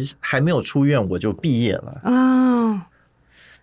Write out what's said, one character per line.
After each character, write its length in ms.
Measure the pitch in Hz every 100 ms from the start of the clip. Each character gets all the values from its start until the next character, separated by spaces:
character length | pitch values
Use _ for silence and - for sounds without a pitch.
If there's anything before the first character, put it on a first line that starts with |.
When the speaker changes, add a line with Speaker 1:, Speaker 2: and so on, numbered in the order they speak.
| 135 -
Speaker 1:
还 200 | - 139
没 80 | 156
有 140 | 143
出 220 | - 143 139
院， 220 | 139 98
我 100 | 90
就 140 | 104
毕 320 | - 165 117
业 100 | 117
了。 260 | - - -
Speaker 2:
啊。 840 | - 254 262 254 254 240 226 202 170 _ _ _ _ _ - -